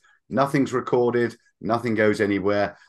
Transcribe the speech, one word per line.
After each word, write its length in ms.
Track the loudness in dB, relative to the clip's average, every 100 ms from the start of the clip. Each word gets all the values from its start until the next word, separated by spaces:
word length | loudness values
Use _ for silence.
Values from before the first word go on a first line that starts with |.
| _ _ _
Nothing's 440 | -2 0 0 -2
recorded, 640 | -4 -2 0 2 0 -2 -6 _ _
nothing 340 | -4 -2 0
goes 260 | 2 2 2
anywhere. 560 | 0 0 0 0 -2 -6